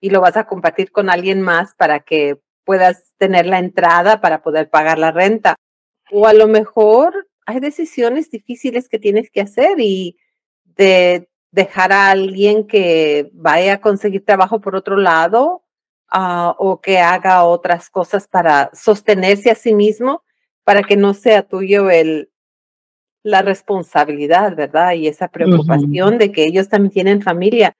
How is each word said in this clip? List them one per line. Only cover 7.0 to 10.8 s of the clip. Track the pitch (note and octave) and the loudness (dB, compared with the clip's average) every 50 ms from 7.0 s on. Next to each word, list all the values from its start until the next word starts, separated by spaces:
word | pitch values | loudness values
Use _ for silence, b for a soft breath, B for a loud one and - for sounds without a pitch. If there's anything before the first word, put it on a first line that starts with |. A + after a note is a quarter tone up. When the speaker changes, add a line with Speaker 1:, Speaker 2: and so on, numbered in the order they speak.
| D4+ F4+ F4+ G4+ - _ _ _ _ | 2 0 -2 -6 -10 _ _ _ _
Speaker 1:
hay | - A3+ C4 | -10 -8 -8
decisiones | C4+ D4+ D4 - E4 - - B3+ A#3 A#3 B3+ D#4 D#4 - | -8 -8 -8 -8 -10 -10 -6 -4 -4 -2 -2 -4 -6 -8
difíciles | - G#3 - - A#3+ - - C4 A3+ B3 B3 _ | -12 -16 -14 -16 -12 -10 -8 -8 -6 -8 -6 _
que | - G#3+ | -8 -4
tienes | G#3 G#3 G3+ A3 A#3+ - | -2 -2 -2 -2 -4 -4
que | _ G#3 | _ -6
hacer | G3+ G3+ - A#3 C4+ F#4 G4+ D#4 | -6 -4 -2 0 0 0 0 0
y | A3+ G3+ F#3+ F#3+ F#3 F3 - _ _ _ _ _ _ _ _ _ _ | -2 -2 -2 -4 -6 -10 -14 _ _ _ _ _ _ _ _ _ _
de | _ _ - | _ _ 0